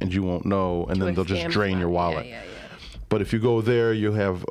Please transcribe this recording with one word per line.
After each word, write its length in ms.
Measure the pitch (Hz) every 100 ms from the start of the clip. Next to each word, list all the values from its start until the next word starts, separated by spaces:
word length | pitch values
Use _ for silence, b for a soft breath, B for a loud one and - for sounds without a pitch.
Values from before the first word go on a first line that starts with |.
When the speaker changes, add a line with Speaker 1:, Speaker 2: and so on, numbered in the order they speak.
Speaker 1:
and 100 | 98
you 120 | 95
won't 240 | 92 87 -
know, 380 | 98 92 87 87
and 100 | 95
Speaker 2:
To 60 | 95
Speaker 1:
then 80 |
Speaker 2:
a 20 | 87
Speaker 1:
they'll 100 | 95
just 180 | 95 85
Speaker 2:
scam 60 |
Speaker 1:
drain 260 | 104 101 92
your 120 | 87
Speaker 2:
spot. 40 | 87 87
Speaker 1:
wallet. 120 | 78 123
Speaker 2:
Yeah, 60 |
yeah, 80 | 117
yeah. 80 | 92 B B B B B -
Speaker 1:
But 140 | 107
if 100 | 101
you 80 | 113
go 220 | 120 117
there, 320 | 110 120 113
you 200 | 113 104
have 300 | 104 98 90 -